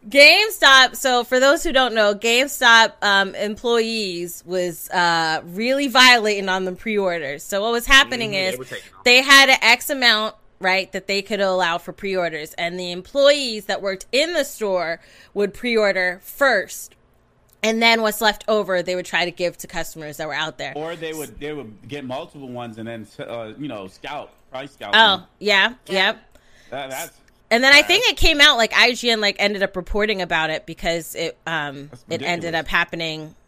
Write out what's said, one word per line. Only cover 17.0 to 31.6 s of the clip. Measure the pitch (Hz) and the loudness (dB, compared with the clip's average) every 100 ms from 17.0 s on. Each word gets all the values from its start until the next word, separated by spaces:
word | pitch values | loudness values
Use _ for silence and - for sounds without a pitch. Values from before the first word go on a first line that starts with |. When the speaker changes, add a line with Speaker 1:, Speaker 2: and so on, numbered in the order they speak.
| _ _ _ _ _ _ 220 | _ _ _ _ _ _ -2
Speaker 1:
And | 226 | 2
then | 233 226 | 2 2
what's | 220 208 | 0 0
left | 220 202 - | -2 -2 -2
over, | 214 190 185 | -2 0 -4
they | 175 180 | -2 -6
would | 175 | -4
try | 170 | -2
to | 175 | -2
give | - 175 - | -2 -6 -6
to | - | -12
customers | 170 160 160 151 147 | -10 -10 -12 -16 -10
that | 156 | -8
were | |
out | 143 156 156 | -6 -6 -8
there. | 139 139 | -10 -8
Speaker 3:
Or | 160 170 | -10 -10
they | 160 | -10
would, | 156 135 104 | -10 -12 -12
they | 147 | -12
would | 151 113 101 117 | -12 -14 -18 -14
get | 143 | -12
multiple | 131 131 175 151 131 | -10 -10 -12 -16 -14
ones | 123 120 110 | -12 -12 -12
and | 113 | -12
then, | 117 107 - | -12 -16 -16
uh, | - 117 110 110 | -12 -10 -12 -12
you | 143 | -12
know, | 110 95 | -10 -14
scout, | - 139 143 110 _ _ | -16 -12 -12 -14 _ _
price | 131 139 | -14 -14
scout | _ 113 208 | _ -6 -2
Speaker 1:
Oh, | 220 190 | 0 -2
Speaker 3:
them. | - _ | -8 _
Speaker 1:
yeah, | 208 196 208 247 - | -2 0 -2 -6 -6
Speaker 4:
Yeah. | 190 190 | -2 -2
Speaker 1:
yep. | 220 _ _ _ _ _ | -4 _ _ _ _ _
Speaker 3:
That, | 131 135 | -14 -12
that's | 131 - _ _ _ _ | -12 -14 _ _ _ _
Speaker 1:
And | 226 | 2
then | 262 | 6
I | 285 | 6
Speaker 3:
bad. | 302 | 6
Speaker 1:
think | 370 480 | 2 2
it | - | 2
came | 339 302 | 2 6
out, | 294 254 | 4 4
like, | 220 233 | 2 4
I | 233 | 2
G | 240 240 | 2 -2
N, | 220 | 0
like, | 208 202 | -2 0
ended | 202 202 | -2 0
up | 190 185 | -4 -4
reporting | 170 208 214 196 | -6 -2 -2 -2
about | 170 165 160 | -2 -2 -2
it | 156 - | -6 -10
because | 160 175 170 156 - | -8 -4 -4 -6 -8
it, | 165 - 160 | -8 -8 -8
um, | 165 | -6